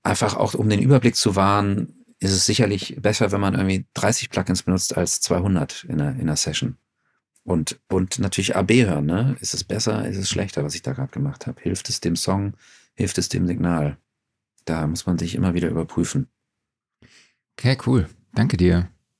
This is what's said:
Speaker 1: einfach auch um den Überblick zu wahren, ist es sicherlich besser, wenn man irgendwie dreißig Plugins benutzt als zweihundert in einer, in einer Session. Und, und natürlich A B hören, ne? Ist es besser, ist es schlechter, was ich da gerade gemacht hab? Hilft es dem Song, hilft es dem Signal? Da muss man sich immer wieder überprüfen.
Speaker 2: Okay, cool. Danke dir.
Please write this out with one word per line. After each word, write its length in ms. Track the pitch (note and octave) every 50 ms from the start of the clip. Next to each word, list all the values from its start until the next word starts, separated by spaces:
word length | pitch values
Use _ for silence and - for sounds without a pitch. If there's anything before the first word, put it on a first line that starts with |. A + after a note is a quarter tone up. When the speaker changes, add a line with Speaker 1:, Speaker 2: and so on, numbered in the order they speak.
Speaker 1:
einfach 340 | - F#2+ - - A2+ G#2 -
auch 180 | - - G2+ -
um 160 | - A2 G#2+
den 120 | G#2 G2+
Überblick 340 | - B2+ C#3+ B2+ - A#2+ A#2
zu 200 | - - A2 F#2+
wahren, 560 | G2 F#2+ G2 G2+ G#2 G2+ G2+ G2 G2+ - - - _ _ _ _ -
ist 120 | - G2
es 140 | G2 F#2 -
sicherlich 520 | - G#2+ - A#2 G2 G2+ F#2+ - - - -
besser, 300 | - G#2 G#2+ - A2+ F#2+
wenn 100 | G2+ G2+
man 120 | G2+ G2 G2
irgendwie 320 | F#2+ F#2+ F#2+ F#2+ F#2+ - _ -
dreißig 360 | - - G#2 A2+ - - -
Plugins 340 | - F#2 F#2 - F#2 F#2 -
benutzt 340 | - F#2 F#2 - - -
als 240 | F2+ F2 - - -
zweihundert 640 | - - F#2 F2+ F#2 G2+ F#2+ E2 C#2+ - - - -
in 140 | F3 D#2+ D2+
einer, 120 | C#2+ D2 C2
in 60 | C2
einer 160 | - D#2 D2+
Session. 400 | - - - D2+ - - B1 - _ _ _ _ _ _ _ _ _ _ _ _ _ -
Und, 360 | G#2 F#2 D#2+ D#2 - - - _ -
und 300 | F#2+ F#2 F#2 F#2 - -
natürlich 360 | G2 G2 - - G2 A2 -
A 80 | F#2 G2
B 220 | G2 A2+ B2+ A#2+
hören, 200 | G2 D#2+ D2 D2
ne? 300 | D2 E2+ G2+ A#2+ C3+ C3 -
Ist 120 | - - -
es 100 | A2+ -
besser, 440 | - F#2+ A2 - A2+ A2 A2 A2
ist 100 | F#2+ G2
es 120 | G2 F#2+ -
schlechter, 340 | - F#2+ G2 G2+ - - -
was 120 | D2 -
ich 60 | -
da 120 | - - -
gerade 180 | - C3+ -
gemacht 340 | - - C3+ C#2+ - - -
hab? 140 | - - -
Hilft 300 | - - F#2+ - - -
es 120 | - -
dem 140 | - F2 E2+
Song, 400 | E2+ - - F#2+ G2 G2+ G2+ - - _ - - - _ _ _
hilft 220 | - - G2 -
es 120 | - F2 -
dem 180 | - F#2 F2+
Signal? 500 | F2+ F2 - E2+ F2 E2+ D#2+ D2+ C#2+ C#2 - _ _ _ _ _ _ _ _ _ _ _ _ -
Da 240 | - D#2+ E2 D#2+
muss 180 | D2+ E2 F2 -
man 120 | F#2 F2+
sich 180 | D#2+ E2+ F2 -
immer 180 | - F#2+ F#2 E2+
wieder 160 | F2 F2 D#2+
überprüfen. 580 | - E2 D#2+ - - F2 F2 - - C#3 B2+ - _ _ _ _ _ _ _ _ _ _ _ _ _ _ _ _ _ _ _ _ _ _ _ _ _
Speaker 2:
Okay, 200 | - - B2 C3+ - -
cool. 220 | B2 B2+ G#2+ F2+ - - _ _ _ -
Danke 240 | - B2 - -
dir. 320 | E2 F2+ F2+ F2 F2 F2+ - - _ _ _ _